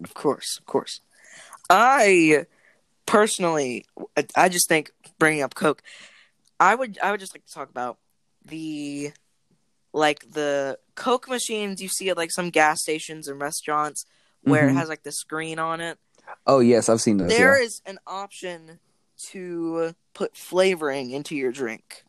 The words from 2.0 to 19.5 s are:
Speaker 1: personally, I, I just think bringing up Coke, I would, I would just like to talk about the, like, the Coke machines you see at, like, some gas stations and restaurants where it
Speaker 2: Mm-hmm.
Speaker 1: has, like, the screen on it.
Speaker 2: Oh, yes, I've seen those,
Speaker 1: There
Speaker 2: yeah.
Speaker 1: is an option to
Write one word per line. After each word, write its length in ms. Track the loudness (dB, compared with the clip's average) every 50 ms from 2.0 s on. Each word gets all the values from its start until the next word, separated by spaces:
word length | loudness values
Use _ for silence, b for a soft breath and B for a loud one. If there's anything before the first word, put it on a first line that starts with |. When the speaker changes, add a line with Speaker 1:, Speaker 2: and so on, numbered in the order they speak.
| 6 6 6 6 6 6 6 4 2 _ b b b b b b b b _ _ -4
Speaker 1:
personally, 800 | 2 4 4 4 4 0 -2 -2 0 0 0 -2 -4 -6 -8 -10 _ -18 -18 -12 -6 -4
I, 100 | -4 -4 0 2
I 140 | 4 4 4
just 200 | 4 0 0 2
think 220 | 0 0 -2 -4 _ _ _ -10 _ 2
bringing 220 | 2 2 2 0
up 120 | -4 -6 -4
Coke, 300 | -2 -2 -2 -2 _ -8 B B B B B B B B B B _ _ _ _ 2
I 140 | 4 4 4
would, 220 | 2 -2 -6 -6 -4 -4
I 80 | -2
would 80 | -2 -4
just 160 | -8 -12 -20
like 100 | -20 _
to 80 | -18 -16
talk 160 | -14 -14 -12
about 280 | -8 -8 -8 -8 -8 _ _ _ _ _ _ _ _ _ _
the, 640 | -18 -14 -12 -10 -10 -10 -10 -10 -10 -10 -10 -10 -12 -12 _ _ _ _ _ _ _ _ _ _ _ _ _ _ _
like, 400 | -2 0 2 2 0 -2 -8 _
the 480 | -8 -6 -4 -2 -2 -2 -4 -6 -8 -10 _ _ -14
Coke 320 | -6 -2 -2 -2 -2 -2
machines 540 | -6 -8 -6 -6 -6 -6 -6 -6 -6 -8 -8
you 80 | -8 -8
see 200 | -8 -6 -4 -4
at, 60 | -4
like, 140 | -4 -4 -6
some 180 | -4 -6 -4 0
gas 320 | 2 4 4 4 2 -2
stations 460 | -4 -6 -6 -6 -8 -12 -14 -14 -12
and 120 | -12 -10 -8
restaurants 640 | -8 -8 -8 -8 -6 -4 -2 -2 -2 -4 -6 -12 -16 _ _ _ _ _ _ _ 0
where 220 | 2 4 4 4
it 40 | 4
Speaker 2:
Mm-hmm. 80 | 2
Speaker 1:
has, 100 | 0 -2 -4
like, 140 | -8 -10 -12
the 80 | -12
screen 480 | -12 -12 -10 -8 -8 -8 -8 -6 -6 -6
on 220 | -6 -6 -6 -6
it. 160 | -8 -10 -12 _ _ _ _ B B B B B 0
Speaker 2:
Oh, 140 | 4 4 6
yes, 280 | 6 6 6 6 4
I've 140 | 4 2 2
seen 160 | 4 2 2
those, 120 | 2 2 2
Speaker 1:
There 280 | 4 6 6 6 6
Speaker 2:
yeah. 80 | 4 2
Speaker 1:
is 160 | -2 -6 -12 -16
an 140 | -16 -18 -16 -14
option 720 | -12 -12 -12 -12 -12 -14 -12 -12 -12 -12 -12 -16 -20 -20 _ _ _ _ _ _ _ _ -20 -18 -16
to 640 | -14 -12 -10 -8